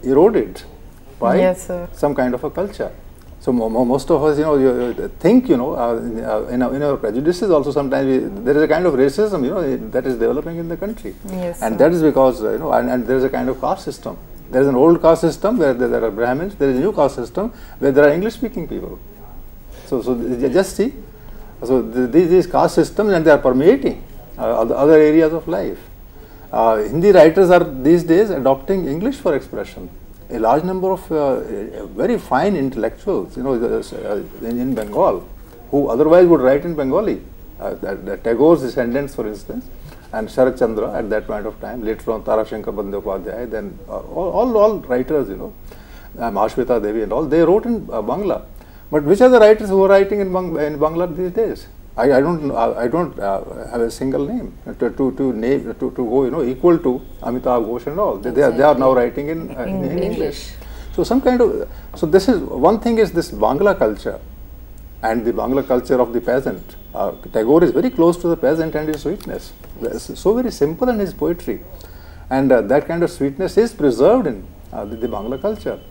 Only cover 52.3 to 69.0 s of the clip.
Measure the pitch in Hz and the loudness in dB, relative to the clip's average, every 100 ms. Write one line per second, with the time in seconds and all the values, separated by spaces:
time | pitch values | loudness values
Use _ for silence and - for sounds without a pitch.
52.3 | 170 143 127 113 110 120 156 170 - 98 | 0 -2 -2 -2 0 -2 -2 -4 -4 -4
53.3 | 98 - - 117 120 117 113 131 139 143 | -4 -6 -12 -8 -4 -4 -2 -4 -2 -4
54.3 | 240 - - - - 120 - 135 131 135 | -6 -8 -14 -16 -4 -4 -2 -4 -2 -4
55.3 | 107 117 139 - 104 127 - 120 127 131 | -2 -2 -2 -4 -8 -8 -4 -2 0 0
56.3 | 147 123 131 175 165 143 127 - - 113 | -2 -4 0 2 2 2 -4 -8 -12 -8
57.3 | 120 127 123 107 120 147 160 202 101 110 | -4 0 0 -2 -6 -6 -2 -2 -2 -4
58.3 | 120 143 117 147 131 131 127 120 117 143 | 2 2 4 4 6 4 4 2 -2 -6
59.3 | 165 165 - 123 190 180 175 190 226 214 | -8 -8 -8 -6 -4 -4 -4 -4 -4 -6
60.3 | - - - - - - - 165 254 269 | -6 -14 -16 -16 -16 -10 -4 0 2 2
61.3 | 247 233 - - - - - 156 180 190 | 2 2 0 -8 -12 -16 -6 2 4 4
62.3 | 214 143 - 151 220 233 226 196 - - | 0 -2 2 2 2 0 2 2 0 -4
63.3 | - 107 139 202 185 110 104 - - - | 2 4 4 2 2 0 0 -8 -10 -14
64.3 | - - - - - - - 113 113 113 | -18 -18 -18 -18 -18 -18 -6 -2 -2 -2
65.3 | 104 110 135 131 127 123 131 120 117 - | -2 -2 -2 0 -2 0 0 2 0 -2
66.3 | 127 135 92 - - - - 98 - - | -2 -2 -8 -12 -18 -16 -6 -6 -6 -6
67.3 | 117 110 156 175 147 254 208 170 175 175 | -2 4 6 6 2 0 2 2 2 -2
68.3 | 160 127 160 160 151 156 151 | 0 0 0 -2 -4 -4 -4